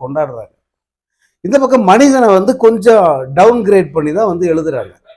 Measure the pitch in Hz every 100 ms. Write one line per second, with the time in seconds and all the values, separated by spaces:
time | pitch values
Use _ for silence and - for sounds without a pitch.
0 | 131 147 143 117 104 _ _ _ _ _
1 | _ _ _ _ 180 269 262 254 185 220
2 | 285 262 226 190 196 254 226 226 220 220
3 | 175 139 131 143 214 240 196 196 156 156
4 | 151 175 214 170 175 160 160 160 123 _
5 | _